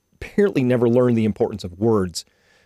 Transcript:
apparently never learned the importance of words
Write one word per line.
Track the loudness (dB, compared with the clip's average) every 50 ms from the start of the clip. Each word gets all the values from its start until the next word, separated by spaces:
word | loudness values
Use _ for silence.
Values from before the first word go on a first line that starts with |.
| _ _ _
apparently | -20 -18 -6 -2 0 0 0 0 0 0
never | 0 2 2 2 2
learned | 4 4 2 2 2
the | 2 0
importance | -2 0 -2 -2 -4 -4 -10
of | -12 -14 -8 -2
words | 0 0 0 0 -2 -4 -6 -14 -16 _ _ _ _ _ _ _ _